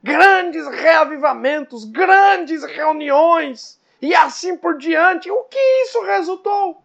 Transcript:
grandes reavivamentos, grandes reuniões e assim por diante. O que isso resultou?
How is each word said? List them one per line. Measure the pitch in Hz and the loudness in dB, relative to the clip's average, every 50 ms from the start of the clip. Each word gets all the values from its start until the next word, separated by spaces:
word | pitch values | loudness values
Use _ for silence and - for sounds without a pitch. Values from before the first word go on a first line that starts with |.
| - | -6
grandes | - 294 311 359 392 392 370 359 349 302 320 302 285 | -2 2 4 4 6 4 4 0 -4 -8 -8 -10 -10
reavivamentos, | 254 - - 320 330 320 311 285 311 285 277 294 247 233 226 269 294 302 285 - 247 233 214 | -10 0 2 4 4 4 2 0 -2 -2 -2 -2 -2 0 -2 -4 -4 -4 -6 -10 -16 -18 -18
grandes | 214 220 285 381 370 381 392 392 403 392 370 349 277 320 311 - | -14 -4 -2 2 4 4 6 6 4 4 2 -2 -8 -8 -10 -10
reuniões | - - - 302 311 311 311 302 285 277 285 320 339 339 330 311 277 254 220 - - - _ _ _ _ _ | -12 -10 -4 -2 -2 -2 -4 -4 0 2 2 4 4 2 2 0 -6 -10 -14 -18 -20 -20 _ _ _ _ _
e | - 285 349 | -6 0 2
assim | 330 311 277 - - - 359 359 311 | 2 2 2 0 -10 -8 -8 -8 -4
por | - 349 320 277 | -4 -4 -4 -4
diante. | 262 330 330 311 330 370 370 339 - 349 | -4 -2 0 2 2 2 0 -2 -6 -4
O | 392 508 466 | -6 -6 -6
que | _ - 539 539 523 523 523 508 | _ -4 0 2 2 2 2 0
isso | 453 - 466 403 | -2 -4 -6 -4
resultou? | 370 392 392 349 330 370 370 _ 403 403 403 403 370 320 _ _ | -2 -2 -2 -2 -4 -8 -8 _ -4 -2 -2 -2 -4 -6 _ _